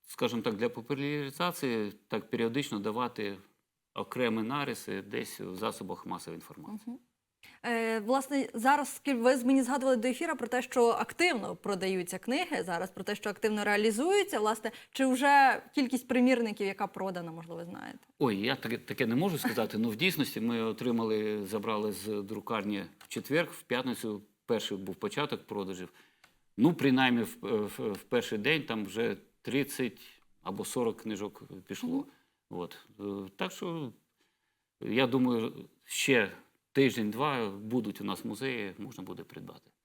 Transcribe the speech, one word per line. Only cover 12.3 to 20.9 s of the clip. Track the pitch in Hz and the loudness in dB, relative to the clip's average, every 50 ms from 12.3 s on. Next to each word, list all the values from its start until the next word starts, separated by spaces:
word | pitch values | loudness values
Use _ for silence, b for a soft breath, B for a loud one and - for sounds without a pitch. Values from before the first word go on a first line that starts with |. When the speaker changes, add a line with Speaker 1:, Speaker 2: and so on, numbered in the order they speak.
| 254 320 370 349 311 190 175 | 0 0 0 0 -2 -2 -2
Speaker 2:
зараз | 180 170 170 180 180 | -2 -2 -2 -4 -6
про | - - 190 | -8 -8 -4
те, | - 208 | -4 -4
що | 208 - 214 | -2 -4 -6
активно | 202 - - 220 214 208 208 | -2 0 0 0 2 2 2
реалізуються. | 208 208 202 214 226 208 214 285 359 392 415 392 392 - 220 | 4 4 6 4 4 4 4 2 4 4 4 4 2 0 2
Власне, | 214 214 226 220 - 220 B B B B | 2 2 2 0 -4 -6 B B B B
чи | - - 269 | 0 2 4
вже | 262 254 233 277 277 285 277 269 262 214 - - - - | 4 4 4 6 8 8 10 10 8 6 4 -4 -4 0
кількість | 294 269 233 269 254 - | 0 0 2 0 -2 0
примірників, | - 240 254 247 254 262 240 233 214 202 - 202 | 2 4 6 8 8 6 6 2 -2 0 -2 -2
яка | 196 196 - 202 | -2 0 -2 -4
продана, | 190 - 196 190 190 180 175 170 165 | -4 -4 -4 -4 -4 -4 -6 -8 -8
можливо, | 160 165 165 170 170 165 | -10 -12 -12 -12 -10 -10
ви | 170 | -10
знаєте? | 170 - - - 55 - - - _ _ _ | -10 -12 -12 -12 -14 -16 -16 -20 _ _ _
Speaker 1:
Ой, | 147 120 101 | 4 4 4
я | 95 104 123 139 | 2 2 0 0
таке, | 135 - 117 117 | 0 -2 -4 -4
таке | - - - 104 - 127 | -4 -6 -10 -2 0 2
не | 110 117 | 2 4
можу | 131 175 196 170 | 4 4 2 0
сказати, | 139 - 123 110 120 110 104 - | 0 0 0 0 0 0 0 0
ну, | 107 113 117 | 0 0 0
в | 107 | 0
дійсності | 110 170 190 165 151 127 - - - | 2 2 2 2 2 -2 -2 -2 -2
ми | 110 120 120 113 | -2 0 0 0
отримали, | 113 113 104 - 123 123 | 0 -2 -2 -2 0 0